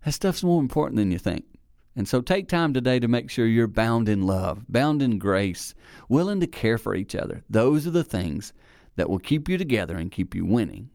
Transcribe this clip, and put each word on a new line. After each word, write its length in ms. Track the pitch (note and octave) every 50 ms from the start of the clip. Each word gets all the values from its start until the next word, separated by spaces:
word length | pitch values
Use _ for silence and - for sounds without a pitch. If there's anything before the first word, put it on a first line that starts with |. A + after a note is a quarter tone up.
| -
That 80 | D3+
stuff's 320 | D3 - - F#3+ E3 - -
more 160 | F3 F3 E3+
important 380 | C#3 B2+ - D3+ D3+ - -
than 120 | G#2 G#2 F#2+
you 100 | F2 -
think. 260 | - G2+ E2 - - _ - - _ _ _ _ _ _ _ B2+
And 80 | -
so 140 | - - B2+
take 260 | B2 - F#3 G3+ F#3
time 260 | - F3+ E3+ E3+ D#3 C3+
today 260 | C3 A#2+ B2+ B2+ B2+
to 100 | A#2+ A#2
make 200 | A#2+ A#2+ A#2 -
sure 160 | - B2+ A#2
you're 220 | A2+ A2+ A#2 A#2
bound 400 | G#2+ F#2+ A2 A2+ A#2 A#2 A#2 A2+
in 180 | G#2 G#2+ G2 F#2+
love, 380 | F#2+ F#2+ F#2 F#2 F2 - G2+ A2 -
bound 320 | - A#2+ C#3 D3+ D3+ D3
in 180 | C#3 B2+ A2 F#2+
grace, 560 | G2 G2 F#2+ F#2+ G2+ F#2+ F2 - - - - - - - - - -
willing 320 | - A#2+ D3 F3+ G3+ G#3 G3
to 80 | E3+
care 300 | - - - - A2 A2+
for 180 | A2+ - G#2 F#2+
each 180 | F#2 G2 - -
other. 300 | - - - - - - -
Those 360 | - A2 A2+ C3 D3+ D3+ D3
are 60 | E3+
the 140 | D#3+ F3 D#3
things 480 | - - F#2+ F2+ E2 C#2+ - - - - - _ _ _ - _ - _
that 140 | - E2+ D#2+
will 100 | F#2+ F#2
keep 300 | - - D3 D#3 D3 -
you 80 | F#3
together 400 | F3 F#3+ C#3+ B2 G#2+ F#2 D#2+ F2
and 120 | F2+ E2 F#2
keep 240 | - - F#2 - -
you 120 | F2 F2
winning 460 | F2 G#2 A#2+ G#2 D#2+ - G2 G#2+ C3+ _